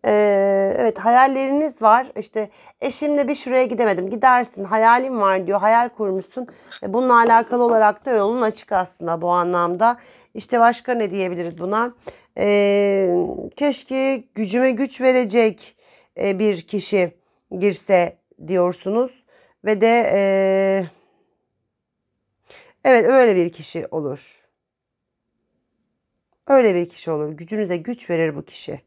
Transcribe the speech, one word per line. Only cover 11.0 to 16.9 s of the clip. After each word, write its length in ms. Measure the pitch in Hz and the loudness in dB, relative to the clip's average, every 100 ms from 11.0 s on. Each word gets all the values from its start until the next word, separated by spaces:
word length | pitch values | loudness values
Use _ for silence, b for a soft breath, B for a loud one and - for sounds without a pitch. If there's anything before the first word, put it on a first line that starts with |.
| 208 | -4
diyebiliriz 480 | 196 185 175 170 165 | -4 -4 -4 -8 -8
buna? 340 | 185 208 240 240 B B B - | -4 -2 -4 -8 B B B -4
Ee, 800 | 202 208 202 202 202 196 185 175 175 - - - | 0 2 2 2 2 0 0 0 -2 -6 -12 -4
keşke 680 | 294 262 - 262 269 262 - - | -4 -4 -6 -4 -2 -4 -8 -8
gücüme 360 | 208 226 262 | -4 0 0
güç 300 | 233 269 - | 0 -6 -2
verecek, 760 | 247 254 233 220 220 175 - _ b b b - | 0 2 0 2 0 -2 -20 _ b b b -6
e, 220 | 202 190 | -4 0
bir 220 | 214 185 | 0 -2
kişi 560 | - 208 - | -6 -8 -2